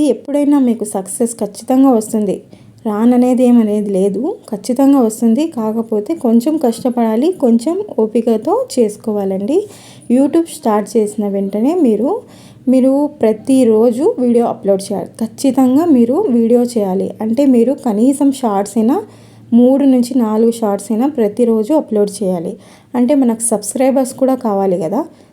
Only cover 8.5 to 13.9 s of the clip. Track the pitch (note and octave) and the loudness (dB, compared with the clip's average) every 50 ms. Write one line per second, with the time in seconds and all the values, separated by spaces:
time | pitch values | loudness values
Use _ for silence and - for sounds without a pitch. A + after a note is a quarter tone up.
8.5 | F#4+ B4+ C5 B4+ - C4 A#3 G#3+ G3 - - A3+ G#3 G#3 G3 G3 F#3+ F#3+ G3 G#3+ | -2 -2 -2 -4 0 0 0 0 -2 -6 -8 -6 -4 -4 -4 -4 -4 -4 -4 -2
9.5 | D4 F#4+ G#4 - - - - - - - - - A#3 C4 C#4 D4 D4 E4 E4+ - | -2 -2 -2 -4 -12 -20 -20 -20 -20 -14 -4 0 2 2 2 2 2 0 -2 -2
10.5 | - - - A3+ G#3 G#3+ G#3 G#3 - A#3 G#3+ G#3 G#3 - G#3 G3+ G3 G3 G3 G3 | -6 -6 -4 -2 0 0 -2 -2 -2 -2 -2 -2 -4 -4 -4 -4 -2 -4 -4 -4
11.5 | F#3+ G#3 A3+ C#4 E4+ F#4 D#4 A#3+ G#3+ G3+ A3+ D4 G4+ B4+ - - - - - - | -2 -2 -2 0 0 2 2 2 2 2 0 -2 -2 -4 -8 -12 -20 -20 -20 -20
12.5 | - - - C4 B3+ C4 A#3+ C4 C4+ C#4 D4 C#4+ D4 - A#3+ A3 A3 G#3+ - - | -20 -8 -2 0 2 4 4 2 2 2 0 -2 -4 -2 0 0 0 0 0 0
13.5 | C4+ C4 B3+ A3+ A3 A3 A3+ B3+ | 2 4 4 4 4 4 4 2